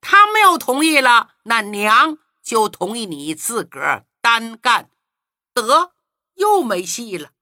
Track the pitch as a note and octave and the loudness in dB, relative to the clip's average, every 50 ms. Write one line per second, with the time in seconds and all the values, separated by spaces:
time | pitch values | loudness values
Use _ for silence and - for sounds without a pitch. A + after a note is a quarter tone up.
0 | _ - - G4 G#4 G#4+ G#4 A4 G#4+ F#4+ F4 D4+ - - B3+ C#4 D#4 D#4+ D#4 C#4+ | _ 2 4 4 4 4 4 4 4 4 4 2 -2 -4 -2 0 0 2 2 2
1 | C4 B3+ A#3+ A#3 G#3+ _ _ _ _ G#3+ A#3 A3+ G#3+ G3+ G#3 G3+ G#3 G#3+ A3 A#3+ | 4 4 4 4 2 _ _ _ _ -4 -4 -4 -4 -4 -6 -4 0 2 2 2
2 | C#4+ D#4+ D4+ D#4 _ _ _ _ _ - A#3+ A3+ G#3+ G#3 - - F3+ F#3+ A3 A#3+ | 2 2 -2 -8 _ _ _ _ _ -4 -2 0 0 0 -2 -6 -6 -6 -6 -8
3 | A3+ G3 D#3+ C#3+ C#3+ D3+ D#3+ D#3 - - A#3 A3+ F#3 - - C#3 C#3 C#3+ C#3+ G#2 | -8 -10 -10 -10 -8 -8 -10 -8 -8 -8 -6 -6 -8 -8 -10 -8 -4 -4 -4 -4
4 | _ _ _ _ _ A#3 A#3 A3+ A3+ A3+ A3+ A3+ _ B3+ A#3 G3 C3 _ _ _ | _ _ _ _ _ 0 0 0 -2 -8 -16 -6 _ 0 0 0 -2 _ _ _
5 | _ _ _ _ _ _ _ _ _ _ _ B3 A3 A3 C4+ D#4+ F4+ F#4 _ _ | _ _ _ _ _ _ _ _ _ _ _ -6 -2 2 2 2 2 0 _ _
6 | _ _ _ _ _ _ _ F#4 F#4+ G#4 G#4+ G4 D#4+ A#3 G3+ F3+ F#3+ F3 - - | _ _ _ _ _ _ _ -2 0 2 2 2 2 0 -4 -6 -6 -8 -10 -10
7 | A#3+ A3+ F#3+ E3+ D3+ - _ _ | -10 -10 -10 -12 -12 -14 _ _